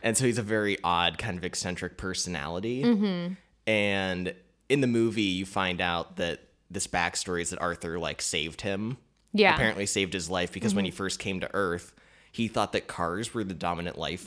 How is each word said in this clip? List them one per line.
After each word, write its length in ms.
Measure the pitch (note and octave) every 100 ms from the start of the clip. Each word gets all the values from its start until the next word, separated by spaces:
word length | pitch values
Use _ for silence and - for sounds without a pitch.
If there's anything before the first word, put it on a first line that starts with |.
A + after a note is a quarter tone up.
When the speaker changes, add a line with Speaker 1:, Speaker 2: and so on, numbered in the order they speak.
Speaker 1:
And 160 | A2+ A2
so 80 | C3
he's 120 | A#2
a 60 |
very 340 | G#2 A2 G#2 G2
odd, 340 | E2+ F2 F2 E2
kind 200 | A#2 F2+
of 80 | F2+
eccentric 520 | - F#2+ F2 F2+ -
personality. 840 | F#2+ F#2 - E2+ C#2+ E2+ A2 B2+
Speaker 2:
Mm-hmm. 520 | A#3 A3 G#3 F3+ F3 F#3 _ _ -
Speaker 1:
And 680 | A2 G2+ G2 F#2+ F2+ F2+ - - _ _
in 140 | C#3+
the 60 | C3
movie, 340 | A#2 A2+ G#2+
you 240 | G2+ F#2 F#2+
find 340 | - F#2 F2
out 380 | F2+ F2 E2 -
that 240 | F2 D2+ - _ _
this 180 | F2+ -
backstory 540 | F2 E2+ - - F2
is 100 | F2
that 100 | -
Arthur, 360 | F2 E2+ E2+ F2
like, 240 | D#2+ D2
saved 400 | - F2 D#2+ D#2
him. 360 | G2+ G2 G#2+ B2+ _ _ _
Speaker 2:
Yeah. 240 | G#3 G3 D#3
Speaker 1:
Apparently 300 | A#2 G2+ G2+
saved 280 | - F#2+
his 160 | F#2 D#2+
life 220 | F#2 F2+
because 240 | G2 A2 G2+
when 80 | F#2+
he 60 |
Speaker 2:
Mm-hmm. 60 | E2
Speaker 1:
first 220 | F#2+ -
came 200 | G#2 F#2
to 100 | -
Earth, 400 | - G2 F2 - - - - -
he 160 | - A2+
thought 240 | A#2+ G#2
that 140 | G2+ -
cars 460 | - E2+ F2+ A#2
were 100 | A#2 G2
the 80 |
dominant 440 | E2+ F2+ E2+ F2 -
life 240 | D2+ E2+